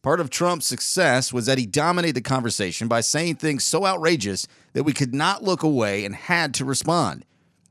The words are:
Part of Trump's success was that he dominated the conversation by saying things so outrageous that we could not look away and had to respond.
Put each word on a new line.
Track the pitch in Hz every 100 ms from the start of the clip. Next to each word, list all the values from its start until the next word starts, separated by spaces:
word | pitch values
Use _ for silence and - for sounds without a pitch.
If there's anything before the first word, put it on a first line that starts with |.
Part | 135 175
of | 143
Trump's | - 175 170 -
success | 123 - 180 160 127 -
was | 127 113
that | 131
he | 107
dominated | 143 160 175 170 127
the |
conversation | 113 131 117 - 92 - 113
by | 117
saying | - 147 170 151
things | 156 139
so | - - 196
outrageous | 175 160 165 101 92 - _ _
that | 131
we | 147
could | 127 131
not | 135 165 196
look | 202 175
away | 156 135 104 101
and | 101
had | 101 - 175 151
to | 123
respond. | 135 131 147 170 113 67 - _ _ _ _